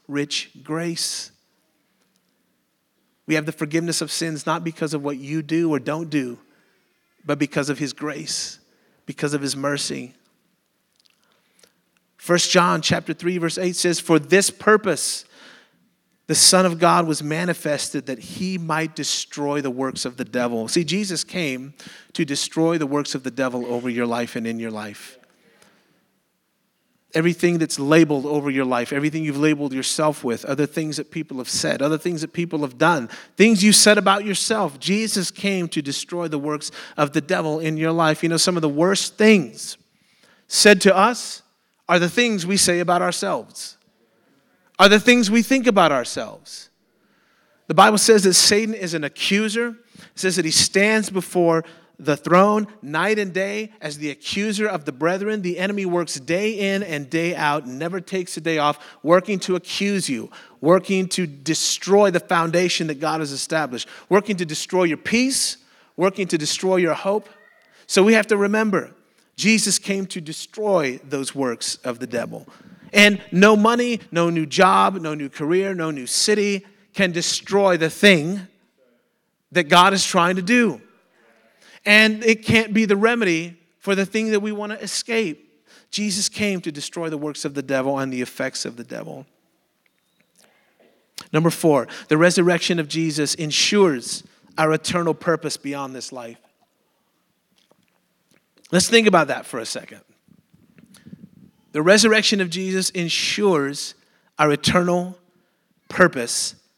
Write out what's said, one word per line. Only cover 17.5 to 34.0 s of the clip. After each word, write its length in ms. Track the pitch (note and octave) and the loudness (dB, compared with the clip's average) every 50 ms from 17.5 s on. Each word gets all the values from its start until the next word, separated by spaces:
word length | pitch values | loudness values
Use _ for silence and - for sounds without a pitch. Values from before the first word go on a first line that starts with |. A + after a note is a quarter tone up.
| D#3+ - - D3+ C#3+ C#3+ - - - C#3+ C3 | -4 -4 -4 -4 -4 -4 -4 -6 -8 -8 -8
that 140 | - C3 A2+ | -8 -10 -12
he 380 | - - - - F3+ F#3 F#3+ F3 | -12 -16 -10 -8 -6 -6 -6 -6
might 380 | E3 D#3 D3+ D#3+ D#3+ D#3+ D#3+ | -4 -4 -4 -4 -4 -6 -6
destroy 640 | D#3+ C#3 - - - - - - D3 C#3+ C#3+ C#3+ D3 | -8 -6 -6 -6 -6 -8 -10 -8 -6 -4 -4 -4 -4
the 120 | C3+ C3 | -4 -6
works 340 | B2 B2+ C3+ C3 - - - | -6 -4 -6 -6 -6 -8 -8
of 120 | B2+ B2 B2+ | -8 -8 -8
the 60 | B2 | -10
devil. 440 | - - B2 A#2+ A#2+ A#2+ A2+ A2 A2 | -6 -4 -4 -2 -2 -4 -4 -6 -2
See, 160 | - F3 F3 | -2 -2 -2
Jesus 380 | D3 E3+ G3+ G#3+ F#3+ E3+ D3+ - | -2 -2 -4 -4 -4 -6 -8 -8
came 500 | - - F#3 E3 C#3 C3 B2+ C3 C#3 - - - - - - - _ - | -8 -8 -6 -6 -6 -6 -8 -10 -14 -18 -20 -20 -20 -20 -20 -20 _ -6
to 100 | - E3 | -4 -4
destroy 540 | C#3 C#3+ C#3 - - - D#3+ E3 E3 E3+ D#3+ | -4 -2 -4 -6 -4 -2 0 0 0 0 0
the 100 | D3+ C3+ | -2 -2
works 280 | C#3+ D3 C#3 - - | -2 -4 -4 -4 -8
of 80 | C3+ B2+ | -8 -8
the 80 | B2+ | -8
devil 340 | A#2 C3 C3 B2+ B2 B2 A#2+ | -6 -4 -4 -4 -4 -6 -6
over 240 | A#2+ A#2+ A#2+ B2 B2+ | -6 -6 -4 -4 -4
your 160 | A#2 A#2+ A#2+ | -4 -2 -2
life 300 | A#2 A#2 A#2+ A#2+ A#2 - | -2 -2 -4 -4 -6 -6
and 120 | B2 A2+ A#2 | -6 -6 -6
in 120 | A#2 A2+ | -6 -6
your 120 | A2+ A2+ | -8 -8
life. 460 | A2 G#2+ G#2+ G#2 G2+ - - - - _ _ _ _ _ _ _ _ _ _ _ _ _ _ _ _ _ _ _ _ _ _ _ _ _ _ _ _ _ _ _ _ _ _ _ _ _ _ _ - | -8 -10 -10 -12 -14 -16 -20 -20 -20 _ _ _ _ _ _ _ _ _ _ _ _ _ _ _ _ _ _ _ _ _ _ _ _ _ _ _ _ _ _ _ _ _ _ _ _ _ _ _ -4
Everything 440 | B2+ D3 F3 E3+ - - F3 E3+ E3 | 0 0 0 0 0 0 0 2 0
that's 200 | D#3+ D3+ - C#3+ | -2 -2 -4 -4
labeled 480 | C#3 C#3+ D#3 E3 E3 D3 D3 C3+ C3 | 0 4 6 6 6 6 2 -2 -2
over 240 | D3 D3+ D3 C#3 C#3+ | -2 -4 -2 -2 -2
your 140 | C3+ C3+ C3+ | -2 -2 0
life, 300 | B2+ B2+ A#2+ A#2+ - C#3+ | 0 -2 -2 -2 -4 -4
everything 320 | C#3 D3 D3+ C#3+ D#3+ D#3 | -2 -2 -2 -2 -2 -4
you've 100 | D3+ C#3 | -4 -2
labeled 380 | C#3 D3+ D#3 D3+ C#3+ D3 C3+ C3 | 0 2 2 2 0 -2 -4 -4
yourself 500 | C3 B2+ - - - D#3 D3+ C#3+ - - | -4 -4 -4 -2 0 0 0 -2 -2 -4
with, 220 | B2 A2+ - - | -4 -4 -4 -4
other 200 | - C#3 C#3+ D3 | -4 -2 -2 -2
things 300 | C#3 - F3 D#3+ D#3 C#3+ | -2 -2 -6 -6 -6 -6
that 160 | D3 C#3+ - | -8 -10 -8
people 280 | - E3 D3+ - C#3+ B2+ | -10 -10 -10 -8 -10 -10
have 100 | A#2+ - | -8 -6
said, 320 | - - - D#3 C#3+ C3 | -6 -4 -2 -2 -2 -2
other 160 | C#3 D3+ D#3 D3+ | -2 -2 -2 -2
things 240 | - F3+ F3 D3+ | -4 -4 -6 -6
that 100 | D#3 D#3 | -8 -8
people 280 | - E3+ E3+ E3+ E3 D3+ | -6 -6 -6 -4 -4 -6
have 160 | D3 C3 B2+ B2 | -6 -6 -2 2
done, 320 | D#3 E3+ E3+ C#3+ A#2 - - - - - _ | 2 2 2 2 -2 -6 -10 -16 -20 -12 _
things 260 | - G3+ A#3 A3+ F3+ | 4 6 6 6 6
you 120 | G3 G#3+ G3+ | 4 4 6
said 240 | - - G#3+ G#3+ | 6 6 6 6
about 260 | G#3 | 6